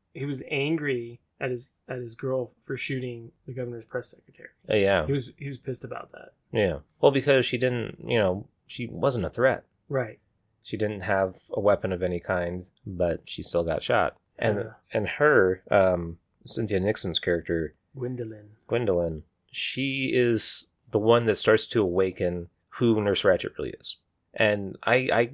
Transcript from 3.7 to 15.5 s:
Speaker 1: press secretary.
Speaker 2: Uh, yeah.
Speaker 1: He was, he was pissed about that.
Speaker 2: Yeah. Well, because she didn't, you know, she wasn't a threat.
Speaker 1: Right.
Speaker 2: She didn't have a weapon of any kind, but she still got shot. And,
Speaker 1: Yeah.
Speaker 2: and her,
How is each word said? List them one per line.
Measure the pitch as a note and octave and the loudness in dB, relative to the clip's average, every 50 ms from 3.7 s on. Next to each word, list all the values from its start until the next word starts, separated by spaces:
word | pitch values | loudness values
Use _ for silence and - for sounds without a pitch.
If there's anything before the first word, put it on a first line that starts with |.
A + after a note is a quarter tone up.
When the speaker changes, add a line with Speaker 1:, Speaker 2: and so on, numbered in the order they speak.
| A#2+ A2+ A2 | -8 -10 -12
Speaker 1:
press | _ - B2 A#2+ - | _ -8 -8 -8 -8
secretary. | - - _ _ _ - - - _ _ _ - | -14 -16 _ _ _ -20 -20 -20 _ _ _ 0
Speaker 2:
Uh, | - | 2
yeah. | G#2+ G2 G2 G2 F2 D#2 | 4 4 6 4 4 2
Speaker 1:
He | C3 | 2
was, | C#3+ C#3 A#2+ - - | -2 -2 -4 -8 -14
he | _ C#3 C#3+ | _ -12 -12
was | C3+ B2 | -12 -10
pissed | _ C3+ B2+ - - | _ -8 -8 -8 -10
about | A#2 A#2+ - - - - | -10 -12 -12 -12 -14 -18
that. | - - - _ _ _ _ | -20 -20 -20 _ _ _ _
Speaker 2:
Yeah. | - A2 G#2 F#2 D#2 C#2+ - _ _ _ | 0 2 2 2 2 -2 -8 _ _ _
Well, | - C#3+ | 4 4
because | C3+ C3+ - C#3+ C#3 C3 B2 | 4 4 4 4 4 4 4
she | - - A#2 | 0 -2 -2
didn't, | B2+ B2+ B2 A#2+ A2 - - - - | -2 -2 -2 -2 -6 -8 -10 -12 -6
you | - B2+ | 0 2
know, | A2+ G#2 F#2 F#2 G2+ - - _ _ _ | 4 4 4 2 -2 -6 -12 _ _ _
she | _ - - B2 | _ -10 -10 -10
wasn't | - - E2+ F2+ C#3 B2+ A#2 F2+ | -10 -6 -2 -2 0 0 0 -4
a | - | -4
threat. | - - B2 C3 G#2+ - - _ _ _ _ | 0 2 2 2 2 0 -6 _ _ _ _
Speaker 1:
Right. | _ D3 C3 A#2+ G#2+ - _ _ _ _ _ _ _ _ _ _ | _ -4 -4 -4 -6 -10 _ _ _ _ _ _ _ _ _ _
Speaker 2:
She | - - | -10 -4
didn't | G2+ G#2+ G#2 G#2+ G2 | -4 -2 -2 -4 -4
have | F#2+ G#2+ G2+ F#2+ F#2+ F#2 F#2 - _ _ | -2 0 2 2 2 0 -2 -10 _ _
a | - A2+ | -6 0
weapon | G2 G2+ G2+ - - F#2+ | 2 2 2 2 0 -4
of | F#2 E2+ | -2 -2
any | F#2 F2+ F2+ F2 | -2 -2 -2 -4
kind, | - - F#2+ F2+ F2 F2 F2+ F2+ F2+ - _ _ _ | -2 -2 -2 -2 -2 -4 -6 -8 -10 -14 _ _ _
but | G#2+ F#2+ F2 F2 E2+ E2 E2+ - | -12 -2 0 0 0 0 -4 -6
she | - - - E2+ | -12 -12 -10 -6
still | - - E2+ E2+ | -2 -2 -2 0
got | E2 D#2 - - | 0 -2 -4 0
shot. | - B2 A2 E2+ - - _ _ _ _ - | 2 2 2 2 0 -2 _ _ _ _ -2
And, | - A2+ G#2 | -2 0 0
Speaker 1:
Yeah. | G2+ A2+ A2+ - _ _ _ - | -2 -4 -8 -12 _ _ _ -2
Speaker 2:
and | A2+ G#2 | -2 -2
her, | F#2+ - - D3 D3+ D3 B2 F#2+ F#2 | -2 0 2 4 6 6 6 6 4